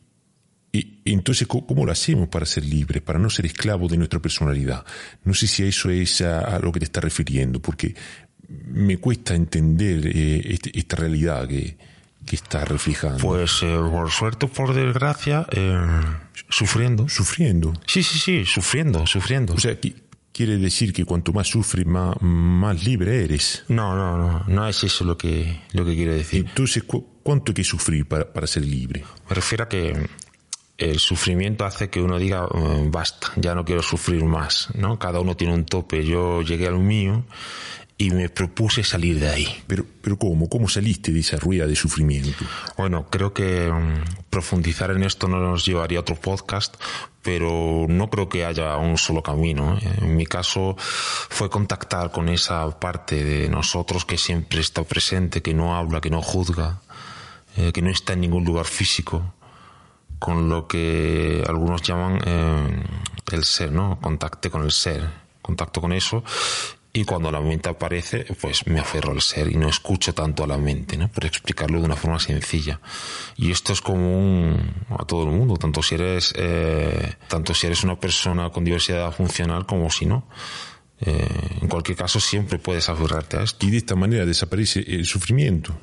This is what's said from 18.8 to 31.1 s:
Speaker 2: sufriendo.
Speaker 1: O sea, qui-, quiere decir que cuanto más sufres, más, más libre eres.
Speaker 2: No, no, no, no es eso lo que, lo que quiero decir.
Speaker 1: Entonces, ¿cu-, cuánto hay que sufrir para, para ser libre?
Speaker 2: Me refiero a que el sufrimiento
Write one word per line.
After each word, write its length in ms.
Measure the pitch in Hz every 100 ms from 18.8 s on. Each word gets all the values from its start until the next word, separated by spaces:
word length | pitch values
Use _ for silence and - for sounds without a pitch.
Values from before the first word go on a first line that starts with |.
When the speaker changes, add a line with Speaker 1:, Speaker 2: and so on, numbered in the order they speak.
| 160 85 80
Speaker 2:
sufriendo. 480 | 98 92 135 104
Speaker 1:
O 60 | 82
sea, 200 | 117 107
qui-, 140 | - - - - _
quiere 240 | - 113 104
decir 360 | 92 - 110
que 120 | 90
cuanto 280 | 87 87 82
más 140 | 95 95
sufres, 400 | 117 98 - 85
más, 300 | 90 90 -
más 640 | 90 85 85 90 104 90
libre 380 | 98 120 92 123
eres. 400 | 87 73 - - -
Speaker 2:
No, 260 | 113 104
no, 240 | 95 95 87
no, 240 | 87 82 95
no 180 | 98 107
es 140 | 95
eso 220 | 98 -
lo 120 | 90 82
que, 440 | 85 80 80 80 -
lo 140 | 92
que 100 | 85
quiero 200 | 82 85
decir. 320 | 80 78 98 87
Speaker 1:
Entonces, 340 | - 131 117
¿cu-, 380 | - 120 - -
cuánto 300 | - 143 -
hay 20 |
que 80 | 101
sufrir 460 | 95 90 - 78 73
para, 240 | 76 76
para 160 | 80 76
ser 160 | -
libre? 400 | 71 67 64 69 - - -
Speaker 2:
Me 80 | 92
refiero 260 | - 113
a 60 | 113
que 260 | 95 82 76 80 - - _ - - _ -
el 220 | 82 76
sufrimiento 680 | -